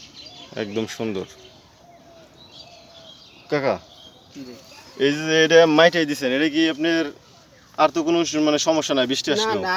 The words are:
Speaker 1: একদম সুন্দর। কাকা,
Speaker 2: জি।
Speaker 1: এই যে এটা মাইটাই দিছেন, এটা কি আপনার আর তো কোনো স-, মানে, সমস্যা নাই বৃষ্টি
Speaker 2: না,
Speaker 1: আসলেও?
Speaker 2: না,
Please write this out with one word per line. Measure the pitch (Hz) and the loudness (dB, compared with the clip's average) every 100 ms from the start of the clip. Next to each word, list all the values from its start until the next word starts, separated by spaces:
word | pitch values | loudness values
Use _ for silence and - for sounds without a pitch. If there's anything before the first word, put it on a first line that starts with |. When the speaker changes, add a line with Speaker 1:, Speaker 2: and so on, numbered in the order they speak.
| - - - - - - | -20 -20 -20 -20 -14 -10
Speaker 1:
একদম | 107 107 110 - | -8 -6 -8 -6
সুন্দর। | 113 95 90 - - - - - - - - 679 - - - - - - - - - - - - - | -6 -6 -10 -16 -20 -20 -20 -20 -20 -20 -20 -20 -20 -20 -20 -20 -20 -20 -20 -20 -20 -20 -20 -20 -6
কাকা, | 147 135 95 - - - - - 143 127 | -2 -2 -2 -8 -20 -20 -20 -20 -20 -18
Speaker 2:
জি। | 120 - - - - 139 | -20 -20 -20 -20 -2 -2
Speaker 1:
এই | 147 | -2
যে | 156 160 160 | 0 2 6
এটা | 165 165 151 | 6 6 6
মাইটাই | 170 170 151 | 4 4 -2
দিছেন, | 143 135 131 | -2 -2 0
এটা | 156 151 | 0 0
কি | 160 | -2
আপনার | 139 330 330 294 - - - - - - - | -2 -2 -2 -4 -10 -20 -20 -20 -20 -12 0
আর | 151 170 | 0 2
তো | 156 | 0
কোনো | 170 160 | 0 0
স-, | 156 151 | 0 0
মানে, | 147 165 | 2 0
সমস্যা | 160 147 139 | 0 0 0
নাই | 127 | 0
বৃষ্টি | 135 - | -2 -2
Speaker 2:
না, | 147 | -2
Speaker 1:
আসলেও? | 220 208 | -2 -2
Speaker 2:
না, | 185 | -2